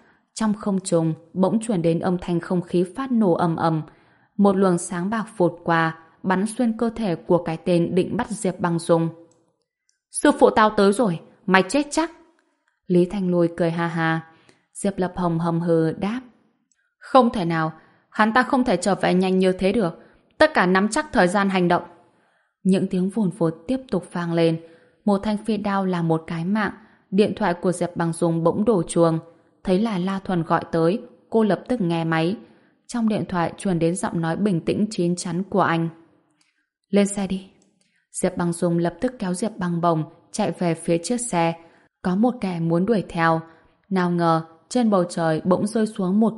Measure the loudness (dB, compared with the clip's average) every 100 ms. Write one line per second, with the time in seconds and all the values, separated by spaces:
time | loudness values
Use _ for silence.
0 | _ _ _ -4 -2 -2 -2 -4 0 0
1 | 0 -4 -8 0 0 0 -2 -2 0 0
2 | 0 -4 -2 -4 -2 -4 0 -2 -2 -4
3 | -2 0 2 2 0 0 0 -2 -4 -16
4 | _ _ _ 2 4 4 2 2 -2 -6
5 | -4 -4 -6 0 0 0 -2 0 0 -4
6 | -16 _ -2 0 -2 -2 -2 0 -4 -2
7 | -4 -4 0 0 0 -6 0 2 2 0
8 | -2 -4 -6 -4 -4 -2 -2 -2 2 2
9 | 2 -4 -20 _ _ _ _ _ _ _
10 | _ 0 0 6 4 6 2 4 2 4
11 | 0 -2 -8 _ 2 2 4 -2 -2 -2
12 | -4 -6 _ _ _ _ _ _ _ 2
13 | 2 0 0 2 2 2 -2 0 -2 -2
14 | -2 -2 -6 -20 _ _ _ -6 -6 -2
15 | -4 -2 -2 0 0 -2 2 2 2 -2
16 | -4 -6 -10 _ _ _ _ _ _ _
17 | 2 4 4 0 -2 0 -2 -4 _ _
18 | _ 0 2 4 2 0 2 0 0 0
19 | 2 2 2 2 2 2 0 0 -2 -4
20 | -18 _ _ _ 2 4 2 2 2 -2
21 | -2 2 2 2 0 2 2 2 -2 -16
22 | _ _ _ _ _ _ 0 2 0 -2
23 | -2 0 -2 0 -4 -4 -6 -8 -4 -6
24 | -6 -8 -4 2 2 0 -6 -20 _ _
25 | -2 0 0 -4 -4 -4 -2 -2 -2 -2
26 | 0 0 -2 -8 -2 -2 -2 -6 -20 _
27 | _ 2 2 2 -2 0 -2 -2 -4 -2
28 | -4 0 0 2 0 0 0 0 0 2
29 | 2 2 -6 _ _ _ -2 0 0 -2
30 | -4 -4 -4 -4 0 -2 0 0 2 0
31 | -6 _ _ 0 2 0 -2 -2 0 -2
32 | 0 0 0 -2 -10 _ _ _ _ -4
33 | -2 -2 -4 -4 -4 -4 -2 0 0 -2
34 | -4 -4 -4 0 0 0 -2 -2 -2 -2
35 | -2 -2 -4 -6 -2 0 0 0 -2 -6
36 | _ _ _ _ _ _ _ _ _ 2
37 | 2 -2 -6 -6 -10 _ _ _ _ _
38 | _ -4 -4 -2 -4 -2 -2 0 -2 -2
39 | -6 -6 -8 -4 -6 -6 -6 -2 0 0
40 | -4 -10 _ -4 -4 -2 -4 -2 -2 -2
41 | -2 -6 -4 -2 -2 -4 -14 _ _ _
42 | -4 0 0 0 -6 -4 0 0 2 0
43 | -2 0 0 0 -2 -18 _ _ _ -2
44 | 0 2 2 2 -2 -16 _ 0 2 2
45 | 0 -2 -2 0 2 0 0 -2 -2 -2
46 | -2 2 0